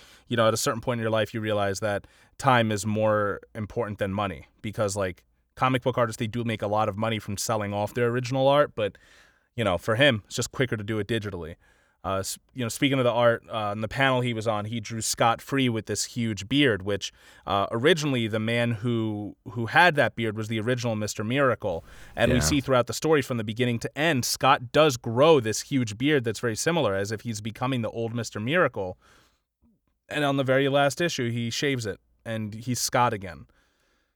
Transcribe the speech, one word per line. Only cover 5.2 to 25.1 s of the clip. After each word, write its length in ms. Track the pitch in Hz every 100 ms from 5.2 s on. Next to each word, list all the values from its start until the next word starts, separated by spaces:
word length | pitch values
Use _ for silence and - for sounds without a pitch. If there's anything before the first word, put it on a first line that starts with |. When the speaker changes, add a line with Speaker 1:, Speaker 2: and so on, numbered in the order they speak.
| _ _ _ -
Speaker 1:
comic 260 | 131 131
book 160 | 131 123
artists, 200 | 120 110
they 80 | 117
do 180 | 120
make 180 | 117 107
a 40 | 104
lot 220 | 104 107
of 80 | 98
money 220 | 110 110
from 180 | - 98
selling 380 | - 110 101
off 180 | 101 104
their 140 | - 120
original 400 | 120 123 135 135
art, 240 | 143 147
but, 220 | - 101 - _ - _ _ _ -
you 60 |
know, 120 | 107 87
for 200 | - 113
him, 260 | 147 113 -
it's 100 | -
just 140 | 120
quicker 260 | - 131 110
to 40 |
do 140 | 104 110
it 80 | 98
digitally. 500 | 117 101 92 80 85 _ _ _ _
Uh, 120 | 92 95
s-, 200 | 95 - _
you 100 | 131
know, 40 | 117
speaking 280 | - 143 135
of 60 |
the 80 | 120
art, 320 | 113 120 117 -
uh, 220 | 110 104
in 80 | 104
the 40 | 110
panel 360 | - 135 127
he 100 | 123
was 140 | 113 110
on, 160 | 107
he 160 | 104 117
drew 200 | 104 113
Scott 400 | - - 120 113
Free 260 | - 139 127
with 180 | 113 98
this 180 | 104 -
huge 420 | - 117 98 98
beard, 340 | 139 143 101
which, 300 | 95 101 - - - - -
uh, 200 | 98 98
originally 560 | 117 139 175 147 127 113
the 140 | 110
man 320 | 110 120 120
who, 640 | 113 120 117 110 104 104 - -
who 160 | 117 113
had 280 | 151 175
that 220 | 147 117 -
beard 200 | 113 107
was 120 | 107
the 100 | 113
original 380 | 107 127 120 110
Mister 260 | 107 -
Miracle. 600 | 107 131 139 110 104 82 - - - -
And 160 | -
we 60 | -
Speaker 2:
Yeah. 40 |
Speaker 1:
see 160 | 107 147
throughout 280 | 131 127 117
the 40 |
story 300 | 110 156 156
from 140 | 127 123
the 80 |
beginning 340 | 107 110 123 117
to 180 | - -
end, 260 | 160 139
Scott 480 | - - 131 139 123
does 240 | 143 156 120
grow 420 | 120